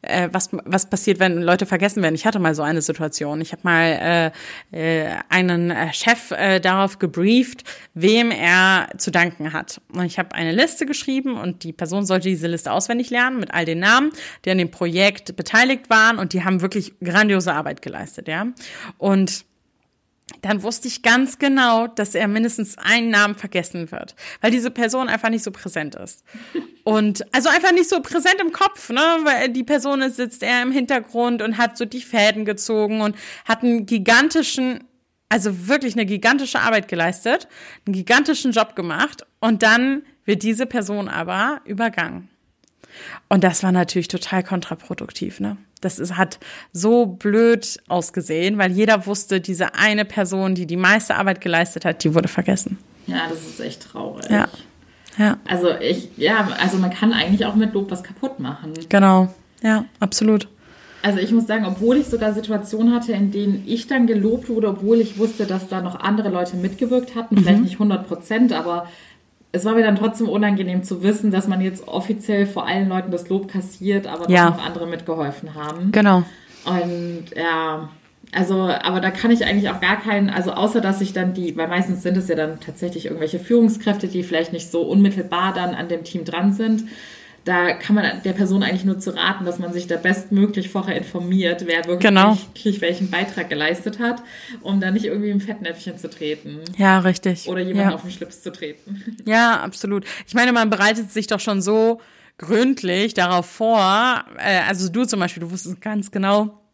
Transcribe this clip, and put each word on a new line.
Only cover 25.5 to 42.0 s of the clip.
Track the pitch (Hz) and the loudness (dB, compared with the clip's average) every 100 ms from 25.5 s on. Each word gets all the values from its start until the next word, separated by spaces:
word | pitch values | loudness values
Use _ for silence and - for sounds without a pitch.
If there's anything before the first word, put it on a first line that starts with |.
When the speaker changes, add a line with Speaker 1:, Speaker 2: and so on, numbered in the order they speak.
Speaker 1:
präsent | 190 - 165 151 - | -10 -10 -8 -8 -10
ist. | - - _ 220 - | -16 -18 _ -20 -10
Speaker 2:
<laughs> | 339 - - - | -10 -10 -8 0
Speaker 1:
Und, | 214 214 196 - | 2 2 -2 -2
also | 262 277 | 0 2
einfach | 311 359 | 4 4
nicht | 349 330 | 4 4
so | 381 | 0
präsent | 277 349 349 381 | -2 0 2 2
im | 349 | 0
Kopf, | 320 392 - - | 0 -2 -2 -6
ne, | 233 320 330 | 0 2 2
weil | 302 254 262 | 2 2 0
die | 247 | -2
Person | 240 285 262 277 269 | 0 0 0 0 0
sitzt | 254 247 - | -2 -6 -4
eher | - 247 | 0 0
im | 247 | 2
Hintergrund | 269 247 269 226 233 240 240 | 0 0 -2 -2 -2 0 0
und | 214 214 | -2 0
hat | 233 233 | -2 -2
so | 233 | -8
die | 247 | -8
Fäden | 247 233 208 214 208 | -4 2 2 2 -4
gezogen | 202 - 220 208 220 | -4 -2 0 0 0
und | 208 208 - - - | -2 -2 -12 -18 -4
hat | 226 | 0
einen | 247 233 202 | 2 2 0
gigantischen, | 233 185 233 294 320 302 - 254 240 - _ _ _ _ | 0 4 6 6 2 0 -2 -2 -4 -12 _ _ _ _
also | 220 202 185 180 | 0 0 -4 0
wirklich | 285 269 | 0 0
eine | 226 208 | -2 -2
gigantische | 202 226 269 269 262 | 0 2 2 0 0
Arbeit | - 220 196 | 2 2 0
geleistet, | 175 170 180 226 311 - - - - - | -2 0 0 0 0 -2 -20 -20 -12 -6
einen | |
gigantischen | 190 180 247 294 311 262 | -4 2 2 4 0 0
Job | 226 220 - | 0 0 -2
gemacht | 175 156 285 - - _ | -6 -2 -4 -4 -20 _
und | 226 220 | 0 4
dann | 220 226 262 277 - _ - | 6 4 4 -2 -6 _ -2
wird | 202 | 0
diese | 208 220 254 | 0 -2 -2
Person | 247 196 208 196 | -4 -4 -6 -6
aber | - 170 185 226 294 - | -6 -4 -2 -2 -2 -8
übergangen. | 196 226 196 | -4 -2 -2